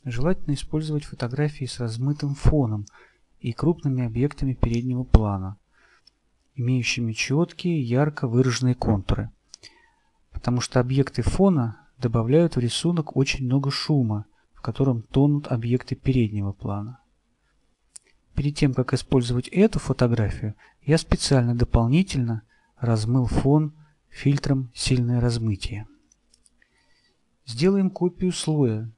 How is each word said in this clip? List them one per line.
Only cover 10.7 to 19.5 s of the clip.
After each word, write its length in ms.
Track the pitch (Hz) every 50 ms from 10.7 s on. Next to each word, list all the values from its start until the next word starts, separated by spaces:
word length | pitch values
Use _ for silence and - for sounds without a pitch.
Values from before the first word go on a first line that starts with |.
| - 127
объекты 440 | 123 127 131 139 131 - - -
фона 600 | 113 - - - 190 196 180 143 120 113 104 - _ _ _ -
добавляют 560 | - 117 110 117 110 117 139 160 170 160 -
в 60 | 127
рисунок 560 | 120 117 - - - 170 175 170 151 - -
очень 300 | 131 135 - - 139 131
много 260 | 123 127 139 139 143
шума, 520 | 135 - - - 151 139 123 110 107 104 104 _ _ _ _ _
в 80 | _ -
котором 400 | - - 113 - 135 135 123 117
тонут 460 | 107 _ - 135 139 147 147 143 147 -
объекты 480 | 131 113 113 117 123 127 - - 131
переднего 560 | - - 135 131 131 117 104 107 104 101 98
плана. 480 | 95 _ - 110 101 101 104 113 127 _ _ _ _ _ _ _ _ _ _ _ _ _ _ _ _ _ _ _ _ - _ _ _ _ _ _ _ -
Перед 160 | 139 147 147
тем, 180 | - 156 139
как 220 | 127 - 123 - -
использовать 540 | 123 - _ 143 131 120 120 123 123 -
эту 320 | -